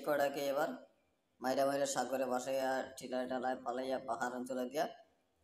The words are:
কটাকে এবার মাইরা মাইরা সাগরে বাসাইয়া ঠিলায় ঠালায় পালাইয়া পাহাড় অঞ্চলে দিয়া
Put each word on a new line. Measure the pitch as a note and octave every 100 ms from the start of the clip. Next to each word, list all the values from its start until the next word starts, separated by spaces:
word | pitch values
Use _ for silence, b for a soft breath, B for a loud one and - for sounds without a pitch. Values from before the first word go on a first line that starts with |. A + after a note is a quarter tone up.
| D#3
কটাকে | C#3+ C#3+ D3 C#3
এবার | C#3 D3+ B2 - _ _ _ _ _
মাইরা | B2 C3 C#3
মাইরা | C#3 C#3
সাগরে | C#3+ B2 C3 B2+
বাসাইয়া | B2 C3+ C3+ C3 C3 - -
ঠিলায় | B2 B2+ B2+
ঠালায় | B2+ B2+ B2+
পালাইয়া | B2 B2 C3 B2+
পাহাড় | A2+ A#2 B2
অঞ্চলে | B2 B2+ B2+ B2+
দিয়া | C#3 E3 - - _ _ _